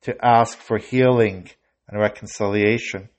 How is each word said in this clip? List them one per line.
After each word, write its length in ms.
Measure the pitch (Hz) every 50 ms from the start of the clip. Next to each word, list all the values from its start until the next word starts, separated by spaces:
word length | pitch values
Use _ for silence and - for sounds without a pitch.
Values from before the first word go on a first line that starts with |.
| _
to 220 | - 120 - -
ask 320 | 123 120 117 117 - -
for 220 | - - - 117 107
healing 720 | - - - 127 131 127 127 120 113 107 95 92 90 - - _ _ _ _ _ _ _
and 100 | 101 104
reconciliation. 1080 | 107 104 - - - 104 - - 107 101 101 104 104 104 113 120 - - - 98 95 110 _